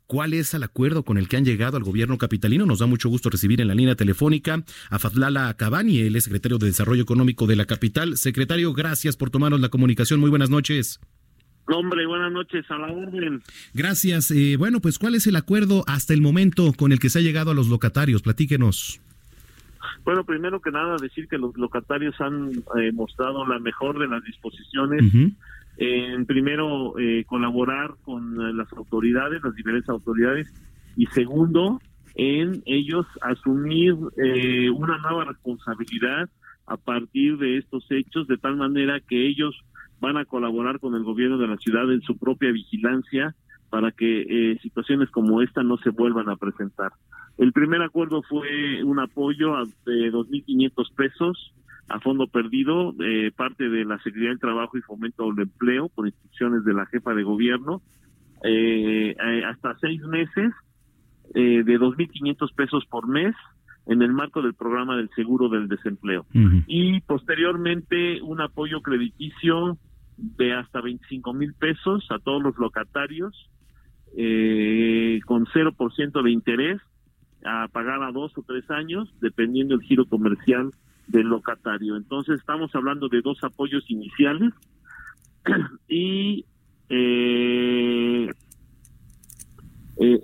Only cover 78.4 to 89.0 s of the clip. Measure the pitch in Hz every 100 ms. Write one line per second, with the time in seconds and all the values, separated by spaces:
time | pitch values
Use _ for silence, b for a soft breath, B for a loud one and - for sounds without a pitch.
78.4 | 123 127 - 151 160 185 220 - 113 -
79.4 | 117 131 135 123 - 131 123 113 107 101
80.4 | - 123 131 - _ _ - 113 113 113
81.4 | 120 113 113 104 104 107 101 139 139 143
82.4 | - 156 160 135 135 143 135 120 131 135
83.4 | 131 - 139 139 - 110 104 - 143 156
84.4 | 233 - _ _ - B B B _ _
85.4 | - 190 143 - - 170 185 196 202 208
86.4 | - _ _ _ - 127 123 120 120 120
87.4 | 120 123 123 123 120 120 120 120 117 -
88.4 | _ - - - - -